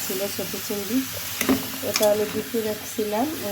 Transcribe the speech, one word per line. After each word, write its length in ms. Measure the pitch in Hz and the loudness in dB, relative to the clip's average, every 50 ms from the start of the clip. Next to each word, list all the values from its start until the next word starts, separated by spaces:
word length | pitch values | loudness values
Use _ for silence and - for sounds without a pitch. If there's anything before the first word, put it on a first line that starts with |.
| - | 0
ছিল, 160 | - 196 190 196 202 - | -2 -2 -2 -2 -2 -2
ছোটো 220 | - 190 170 - 190 - | -4 -4 -4 -4 -4 -4
চিংড়ি, 320 | - 208 202 202 196 233 262 262 - - - - - - - - - 262 262 - - - - - 208 | -4 -4 -2 -2 0 0 0 0 0 -2 -6 -6 -4 -4 0 2 2 2 2 2 -2 -6 -4 -2 0
এটা 160 | 208 - 214 208 208 | 2 6 6 6 6
আমি 120 | 214 208 208 - | 6 4 0 0
ডিপে 260 | 214 214 - - 226 214 214 | -2 -2 -2 -2 -2 0 0
রাখছিলাম। 580 | 208 - - - - - 214 208 208 220 262 311 320 - 214 202 | -2 -4 -6 -6 -4 -2 -2 0 0 0 0 0 -2 -2 -2 0